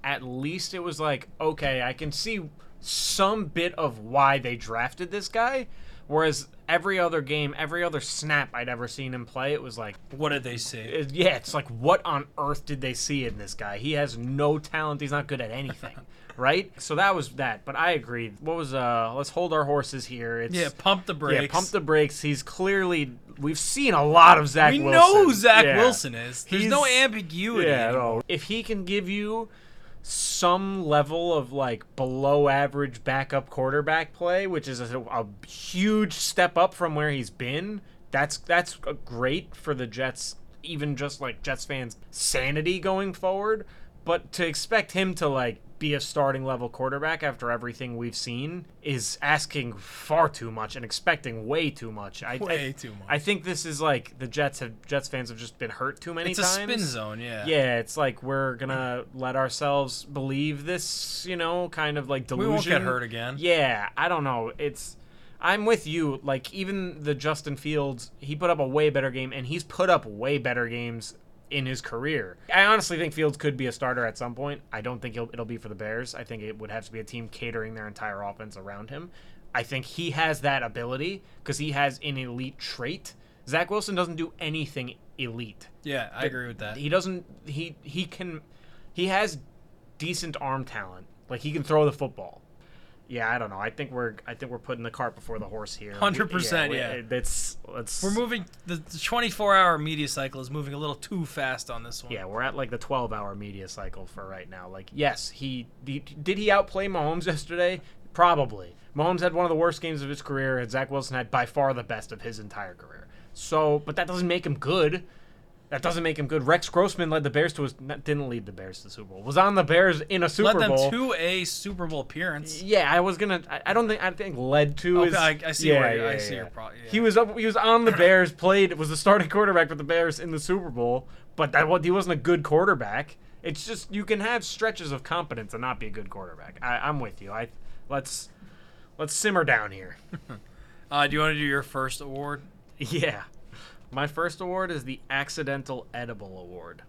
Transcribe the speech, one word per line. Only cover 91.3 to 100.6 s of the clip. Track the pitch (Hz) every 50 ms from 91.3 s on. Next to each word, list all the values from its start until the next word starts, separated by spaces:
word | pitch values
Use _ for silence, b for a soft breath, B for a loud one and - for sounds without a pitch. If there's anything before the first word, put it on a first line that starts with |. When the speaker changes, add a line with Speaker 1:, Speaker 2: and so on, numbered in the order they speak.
| 127 113
Speaker 1:
he | - 151
can | 151 160 139
throw | - 156 151 151
the | 147
football. | 147 - 139 127 - - 95 80 - - - _ - b b b b b b b b b b
Yeah, | - 127 120 113
I | 113 120 123
don't | 113 101
know. | 98
I | 95 104 113
think | 110 - 143 143
we're, | 131 123 120 113 107 98 -
I | - 120
think | - 139 120
we're | 123 117
putting | - - 127 120 117
the | 117
cart | - - 127 117 -
before | - - - 113 107
the | 107
horse | 95 104 107 104 - -
here. | - 104 104 101
Speaker 2:
Hundred | - 208 202 175 - 220 175
percent, | 180 180 175 175 170 165 151 143
Speaker 1:
We, | 143
Speaker 2:
yeah. | 131 123 117
Speaker 1:
it, | 120 123 113 113
it's, | 127 127 - - - - - - - - - -
it's | - 123 117 - - - 185
Speaker 2:
We're | 196
moving | 202 226 247 220 240 220 175 - - - -
the, | 175 175
the | 160 151 - 170 156
twenty-four | - - 233 240 240 220 175 - 208 202 196
hour | 190 185 180 165 151
media | 151 156 160 151 147
cycle | 131 - 143 135 135 135 131
is | 131 123
moving | 143 151